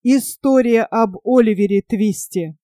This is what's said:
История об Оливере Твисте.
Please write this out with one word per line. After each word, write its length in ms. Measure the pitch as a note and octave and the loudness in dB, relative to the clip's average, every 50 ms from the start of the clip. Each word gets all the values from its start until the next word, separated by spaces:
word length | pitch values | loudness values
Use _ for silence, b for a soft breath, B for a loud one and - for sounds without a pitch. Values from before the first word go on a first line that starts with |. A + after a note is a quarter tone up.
История 800 | _ A#3+ C4+ C4+ - - - _ - C4+ C4+ C4 B3 A#3+ A3+ A3+ | _ 2 0 0 0 -6 -14 _ 0 2 2 2 2 2 0 0
об 360 | A3+ - - A3+ A3+ G3+ F#3 - _ | 0 -2 -2 -2 -2 -2 -4 -10 _
Оливере 600 | A#3 B3+ B3+ A#3 A3 G#3+ F3+ G3+ F#3 G3+ G3 - | 0 2 2 4 2 2 0 0 0 0 -2 -2
Твисте. 760 | _ A#3+ F#3+ G#3+ G#3+ F#3+ - - - - F#3 E3+ D#3+ D#3 _ | _ -2 0 0 -2 -2 -4 -10 -8 -8 -6 -6 -6 -12 _